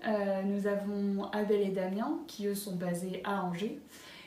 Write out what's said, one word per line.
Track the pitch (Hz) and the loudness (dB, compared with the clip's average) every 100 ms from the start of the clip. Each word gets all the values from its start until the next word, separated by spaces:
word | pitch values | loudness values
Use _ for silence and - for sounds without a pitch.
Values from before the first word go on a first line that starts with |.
| 226 | 0
euh, | 208 196 190 | 2 2 2
nous | 196 202 202 | 2 2 2
avons | 202 196 202 202 196 - | 0 0 0 2 0 0
Abel | 208 208 208 | 0 4 4
et | 196 | 4
Damien, | 185 185 202 269 320 - | 2 0 0 0 -2 -6
qui | - 202 | -4 -2
eux | |
sont | 196 202 180 | -2 -2 -2
basés | 180 175 185 - | 0 -2 -2 -4
à | 202 196 | -2 0
Angers, | 180 175 220 302 - - - - | 0 0 -2 -4 -12 -18 -18 -18